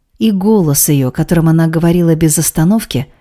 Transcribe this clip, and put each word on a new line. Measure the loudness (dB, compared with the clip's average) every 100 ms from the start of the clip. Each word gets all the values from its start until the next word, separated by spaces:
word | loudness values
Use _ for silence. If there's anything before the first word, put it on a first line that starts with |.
| _ -4
И | -2
голос | -2 0 2 2 0 0
ее, | 0 0
которым | -2 -2 0 2
она | 2 0
говорила | 0 0 2 2
без | 2 0 0
остановки — | -2 0 0 0 -2 -8 -8 _